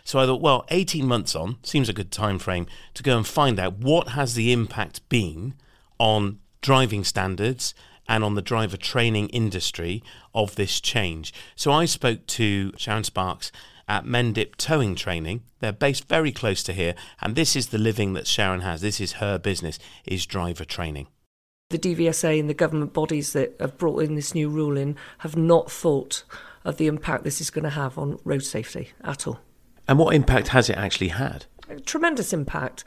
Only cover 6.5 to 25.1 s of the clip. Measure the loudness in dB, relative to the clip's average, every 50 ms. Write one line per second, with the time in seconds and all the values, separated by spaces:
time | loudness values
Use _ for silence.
6.5 | _ -6 2 4 6 6 6 4 0 -2 -2 -2 0 0 -2 -2 0 0 0 0
7.5 | 0 -2 -6 -8 -8 _ -20 -20 -20 -18 -4 -2 0 2 2 2 0 -2 -2 -2
8.5 | 0 0 0 -2 -4 -6 -6 -2 0 2 2 2 2 0 0 -2 0 0 0 0
9.5 | 0 -2 -4 -4 -4 -4 -4 -4 -4 -6 -8 -14 -20 -20 -18 _ 0 0 0 0
10.5 | 0 -4 -2 -2 -2 -2 -2 0 0 0 0 0 -4 -6 -10 -12 -14 -16 -20 -20
11.5 | -10 -2 2 4 4 4 4 2 0 0 0 0 0 0 -6 -8 -2 2 2 2
12.5 | 4 2 0 -2 -4 -8 -6 -4 -2 -2 -2 -2 -2 -2 -2 -2 -4 -6 -10 -14
13.5 | -14 -16 -20 -20 -20 -18 -6 -2 -2 -2 -2 0 0 2 2 2 0 0 -2 -4
14.5 | -4 -8 -2 2 2 2 2 2 0 -2 -4 -4 -4 -4 -4 -4 -6 -6 -8 -14
15.5 | _ -6 -4 -4 -2 0 0 0 0 0 -2 0 0 0 0 0 -2 -2 -2 -2
16.5 | -2 -2 -2 -4 -4 -2 -2 -2 -2 -6 -12 -20 -14 -8 -6 -4 0 0 2 2
17.5 | 2 0 0 -2 0 2 2 2 2 2 0 0 -2 -4 -2 -2 0 0 2 0
18.5 | 0 -2 -2 -4 -4 -2 -4 -4 -2 -2 -4 -6 -4 -4 -2 -2 -2 -2 -2 -2
19.5 | -2 -2 -4 -6 -8 -8 -14 -20 -20 -16 -8 -6 -4 -4 -4 -4 -4 -4 -2 -2
20.5 | -4 -6 -8 -10 -6 -6 -6 -6 -6 -8 -10 -12 _ _ _ _ _ _ _ _
21.5 | _ _ _ -8 -6 -2 -2 -2 0 2 2 2 2 2 2 2 2 2 2 0
22.5 | 0 0 0 0 2 -2 -2 -2 -2 -2 -2 0 -2 -2 -2 -2 0 0 -2 -2
23.5 | -2 -6 -8 -8 -4 -2 -2 0 2 0 0 0 -2 -4 -4 -4 -2 -2 -2 0
24.5 | 0 0 0 0 0 0 -2 -2 -4 -6 -12 -20